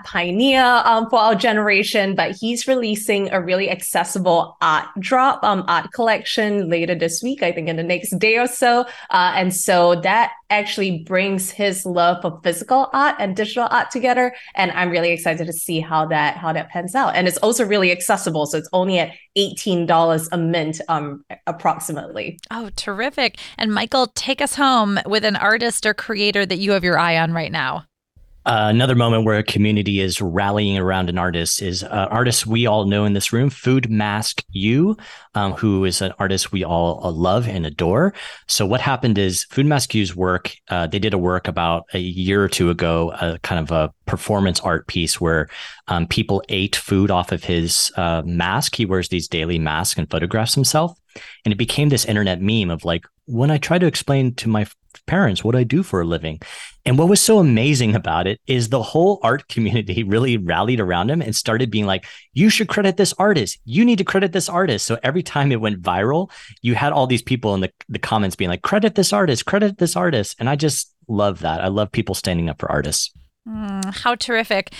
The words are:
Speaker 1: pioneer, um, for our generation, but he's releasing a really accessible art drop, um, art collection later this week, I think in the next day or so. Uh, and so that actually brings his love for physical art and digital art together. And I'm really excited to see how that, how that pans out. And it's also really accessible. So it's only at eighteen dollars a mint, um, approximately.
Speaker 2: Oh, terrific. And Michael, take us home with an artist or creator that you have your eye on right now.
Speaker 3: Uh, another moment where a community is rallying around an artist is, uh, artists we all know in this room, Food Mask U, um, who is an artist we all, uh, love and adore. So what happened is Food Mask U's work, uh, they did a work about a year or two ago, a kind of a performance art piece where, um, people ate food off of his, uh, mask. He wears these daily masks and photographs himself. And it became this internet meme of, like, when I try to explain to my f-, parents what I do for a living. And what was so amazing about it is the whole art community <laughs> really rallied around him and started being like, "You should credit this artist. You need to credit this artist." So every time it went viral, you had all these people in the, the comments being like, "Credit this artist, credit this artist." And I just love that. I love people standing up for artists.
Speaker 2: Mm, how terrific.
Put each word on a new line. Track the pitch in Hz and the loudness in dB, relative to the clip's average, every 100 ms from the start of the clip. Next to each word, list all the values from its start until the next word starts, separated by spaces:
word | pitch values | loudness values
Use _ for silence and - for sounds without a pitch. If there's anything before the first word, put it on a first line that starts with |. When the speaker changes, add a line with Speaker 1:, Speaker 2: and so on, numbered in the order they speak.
Speaker 1:
pioneer, | - 185 175 190 269 262 247 240 | -6 -4 -2 2 4 4 4 4
um, | - 226 226 | 4 2 2
for | 247 | 4
our | 220 | 4
generation, | 208 240 214 208 196 208 220 196 | 4 2 2 2 2 2 0 0
but | 190 160 185 | 0 -2 -4
he's | 220 240 - | -4 -2 0
releasing | 262 226 214 214 202 196 | 0 0 -2 0 0 0
a | 190 | -2
really | 175 185 196 | 0 0 0
accessible | 180 - 185 175 196 185 170 170 - | -4 -2 -2 -2 -2 2 2 0 -2
art | 165 156 - 196 | 0 0 -2 -8
drop, | 185 254 269 - | 0 2 4 2
um, | 208 196 185 | 0 0 0
art | 170 - | -2 -2
collection | - 226 202 - - 214 208 170 | 0 2 0 -2 -2 0 0 0
later | 170 170 | 0 0
this | 170 165 160 | 0 -2 -2
week, | 240 277 | -4 -2
I | 175 | -2
think | 175 160 | -2 -4
in | 165 | -4
the | |
next | 170 175 180 180 | -2 -4 -4 0
day | 214 226 | 2 2
or | 240 | 0
so. | - 240 240 240 - - | 2 2 4 0 -8 -2
Uh, | 180 180 | 2 2
and | 180 185 | 2 0
so | 185 - 180 175 175 | 0 2 4 6 4
that | 185 214 240 - - | 4 2 2 -2 -2
actually | 208 208 - 196 165 | -2 -2 -2 -2 -4
brings | 165 185 196 190 185 | -2 0 0 -2 -4
his | - 202 185 185 | -2 -2 -2 -2
love | 175 170 180 | 2 2 2
for | 180 160 | -4 -4
physical | 180 165 - 262 262 | -4 -4 0 2 2
art | 269 294 285 | 2 2 0
and | 202 190 | -2 -2
digital | 214 240 233 | -2 -2 0
art | - - | 0 0
together. | 247 247 247 247 247 - - | -2 0 2 0 -4 -8 -2
And | 185 | -2
I'm | 175 180 | 0 0
really | 170 170 | 0 0
excited | 165 170 160 165 | 0 -2 -2 -4
to | |
see | 160 - 160 | -8 -4 -4
how | 160 156 156 | -2 -2 0
that, | 156 147 - | 0 0 -2
how | 170 | -4
that | 160 - | -4 -6
pans | 180 180 | -8 -4
out. | 262 226 | -2 0
And | - 180 | 0 0
it's | 180 | 0
also | 220 240 | 0 0
really | 208 208 185 | 0 2 2
accessible. | 175 - 196 185 156 143 | 0 0 -2 -2 -2 -2
So | 156 | -4
it's | 151 | -2
only | 185 185 185 | -2 2 0
at | 165 - _ 196 | -2 -6 _ -4
eighteen | 202 - 208 180 165 | -4 -4 -2 0 2
dollars | 165 165 160 160 | 4 4 2 -2
a | 175 | -2
mint, | 165 165 156 156 - | 0 0 -2 -6 -4
um, | 160 147 143 - - - | -4 -4 -10 -16 -10 -10
approximately. | 165 - 160 - 147 - - - 165 - | -2 -2 -2 -6 -10 -10 -10 -10 -12 -12
Speaker 2:
Oh, | 226 214 | -12 -10
terrific. | - - 196 254 294 233 - - - | -8 -8 -4 -4 -2 -4 -4 -14 -6
And | 220 | -2
Michael, | 208 226 269 240 | -2 0 0 0
take | - - 269 | -2 -4 -2
us | 285 - | -2 2
home | 277 247 208 196 165 | 2 4 2 0 0
with | 214 | 0
an | 214 196 | 0 0
artist | 202 220 233 - 214 | 2 2 0 -2 -2
or | |
creator | 208 - 208 208 202 190 | -2 -4 -2 0 0 -2
that | 185 | -2
you | 196 | 0
have | 196 | 0
your | 180 160 | 2 2
eye | 170 165 | 2 2
on | 165 | 0
right | 165 160 | -2 -4
now. | 160 131 156 - _ _ _ - - - | -4 -4 -6 -12 _ _ _ -20 -8 -2
Speaker 3:
Uh, | 110 107 | 2 4
another | 113 131 | 4 4
moment | 120 117 113 | 4 4 4
where | 110 107 | 2 2
a | |
community | 107 101 104 107 101 98 | 0 2 2 2 2 0
is | 95 87 | 0 -2
rallying | 95 87 101 104 101 98 | -2 0 0 0 0 0
around | 92 95 87 | 0 0 0
an | 90 | 0
artist | 90 85 82 - | -2 -2 -2 -4
is, | 98 92 | -4 -6
uh, | 98 104 95 | -4 -4 0
artists | 113 123 - 110 | 0 0 0 0
we | 117 | 0
all | 117 107 98 | 2 2 2
know | 104 | 2
in | 104 | 2
this | 101 - | 0 0
room, | 117 139 | 0 0
Food | - 127 131 123 | 0 0 0 2
Mask | 110 104 104 - - - | 0 0 -2 -4 -8 -8
U, | 95 104 131 190 220 - - - | -2 0 2 2 0 -8 -20 -8
um, | 104 98 | -4 -2
who | 92 110 95 | 0 0 2
is | 95 90 | 0 -2
an | 95 - | -4 -4
artist | 98 98 - | -2 -2 -4
we | 98 | -4
all, | 85 85 85 - | -2 0 0 -2
uh, | 92 | -6
love | 80 92 123 117 | -2 0 0 0
and | 98 78 | -4 -6
adore. | 73 85 107 196 - - - - | -2 0 2 0 -2 -12 -14 -4
So | - | -2
what | 98 123 | 0 0
happened | 143 127 123 101 | 0 0 0 2
is | 95 90 | 0 -2
Food | - - 143 | -4 0 2
Mask | 147 - | 2 0
U's | 110 95 90 | -2 -2 -2
work, | 92 90 - - - | -2 -2 -4 -14 -6
uh, | 90 82 | -4 -2
they | 98 | -2
did | 104 | -2
a | 95 | 0
work | 87 90 - | 0 0 -2
about | 85 85 85 - | -2 0 -2 -4
a | 95 | -6
year | 90 90 92 98 | -6 -4 2 2
or | 98 | 2
two | - 87 | 2 0
ago, | 85 85 82 82 - | 2 0 0 0 -2
a | 85 82 | -4 -4
kind | - 87 | -4 -4
of | 76 | 0
a | 82 76 - - | 0 0 -4 -6
performance | 85 - 104 95 82 | -4 -2 0 0 0
art | - 82 - | -2 -2 -4
piece | - 80 - | -4 -2 -2
where, | 82 80 71 - - - - | 0 0 -2 -8 -18 -14 -4
um, | 85 85 | -2 0
people | - 110 98 - | -2 0 -2 -2
ate | 101 98 - | -2 -2 -4
food | - 98 101 | 0 2 4
off | 90 90 | 2 0
of | 87 | -4
his, | - 85 82 - - - | -2 -2 0 -2 -2 -2
uh, | 87 82 | -2 -2
mask. | 80 85 87 110 - - | -2 -2 0 -2 -2 -2
He | 104 | -2
wears | 92 87 | -2 -2
these | 90 80 | -4 -4
daily | 85 80 85 | -4 -2 -2
masks | 78 78 90 - | -2 -2 -2 -4
and | 76 | -4
photographs | 82 87 110 113 | -2 -2 -2 0
himself. | 139 131 151 170 - _ - - - | 0 2 2 0 -4 _ -20 -20 -6
And | 107 | -2
it | 101 | 0
became | 117 - 147 | 0 2 2
this | 127 - | 2 2
internet | 104 98 87 | 0 0 0
meme | 98 113 90 | 0 0 0
of, | 82 | -2
like, | 87 85 - _ - | -2 -4 -4 _ -6
when | 117 143 | 0 0
I | 151 | 0
try | - 175 | 0 2
to | 175 | 2
explain | - - 139 127 123 | 0 0 2 2 0
to | 113 | 0
my | 107 | 0
f-, | 101 - _ - - | -2 -8 _ -18 -2
parents | 180 160 90 | 2 2 2
what | 107 | 0
I | 123 | 2
do | 120 160 | 2 0
for | 190 95 | 0 0
a | |
living. | 85 82 80 78 - - - - | 0 -2 -4 -10 -14 -18 -18 -6
And | 127 131 | 0 4
what | 170 | 4
was | 202 | 4
so | - 220 | 6 6
amazing | 160 110 139 135 113 | 6 6 4 4 2
about | 104 87 82 90 | 2 0 0 0
it | 110 - | -2 -2
is | 127 113 | -2 0
the | 131 | -2
whole | 107 160 185 196 | 0 2 4 4
art | 117 139 - | 0 0 -2
community | - 107 113 98 92 | -2 0 0 0 -2
<laughs> | |
really | 101 110 131 113 | 0 2 2 0
rallied | 87 82 107 123 | 0 0 2 0
around | 92 87 104 | 0 0 0
him | 165 | -2
and | 110 | -2
started | - - 113 127 | -4 -2 0 0
being | 107 101 | 0 0
like, | 95 - - - | -2 -6 -20 -6
"You | 123 214 | 2 4
should | - 220 | 4 0
credit | - 196 180 | 0 2 2
this | 190 - | 0 2
artist. | 202 175 98 - | 2 2 0 -6
You | 117 143 | -2 2
need | 240 214 | 4 4
to | |
credit | 190 190 190 | 2 0 0
this | 180 170 | 0 -2
artist." | 180 185 104 - | 0 0 0 -2
So | 117 | -2
every | 127 170 | 0 -2
time | - 147 143 | -2 0 2
it | 117 | 2
went | 110 95 | 0 -2
viral, | 90 90 110 156 185 - - - | -2 0 2 0 -2 -10 -20 -4
you | 120 | -2
had | 113 147 | 0 0
all | 151 127 | 2 2
these | 123 | 0
people | - 127 110 | 0 -2 0
in | 98 | 0
the, | 92 - - | -2 -6 -12
the | 98 | -10
comments | - 110 98 | -2 0 0
being | - 90 | -2 -4
like, | 90 | -2
"Credit | - 202 208 214 | -2 0 2 2
this | 180 | 2
artist, | 208 180 117 - | 2 2 0 0
credit | 196 208 196 | 0 0 0
this | 170 | -2
artist." | 175 180 127 98 - | 0 0 0 -2 -4
And | 120 | -2
I | 143 | 0
just | 151 - - _ - | 0 -2 -8 _ -4
love | 104 101 85 | 0 0 0
that. | 80 82 | -4 -2
I | 92 | -2
love | 98 104 | -2 -2
people | - 101 92 | -2 -4 -4
standing | - 85 82 | -2 -2 -2
up | 73 | -4
for | 80 | -4
artists. | 76 71 - - - - _ 226 | -2 -2 -4 -6 -10 -20 _ -12
Speaker 2:
Mm, | 220 208 196 196 | -10 -8 -6 -8
how | 190 240 240 | -4 -4 -2
terrific. | - 226 226 202 - | -2 -2 0 -2 -4